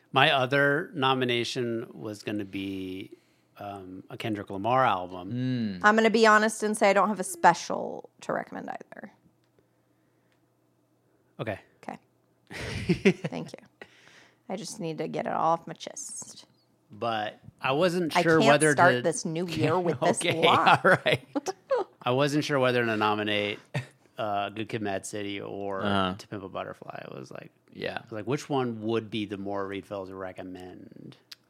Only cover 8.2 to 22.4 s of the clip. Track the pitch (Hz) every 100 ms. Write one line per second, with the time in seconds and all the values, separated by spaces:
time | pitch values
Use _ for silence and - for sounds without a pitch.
8.2 | - - - - - - - - - _
9.2 | _ _ _ _ _ _ _ _ _ _
10.2 | _ _ _ _ _ _ _ _ _ _
11.2 | _ - 120 95 _ _ - - _ _
12.2 | _ _ _ - - - - 170 196 -
13.2 | - 170 170 - _ _ - _ - -
14.2 | - _ - 190 160 - 165 156 160 151
15.2 | - - 160 165 - - - - - -
16.2 | - - - _ _ _ _ 104 117 110
17.2 | 107 - - _ 135 139 180 180 160 180
18.2 | 170 160 143 147 151 151 175 123 170 156
19.2 | 175 160 180 160 156 180 175 143 165 -
20.2 | 175 165 170 - 180 156 190 185 - 127
21.2 | - 294 - - - 494 - _ 123 127
22.2 | 147 147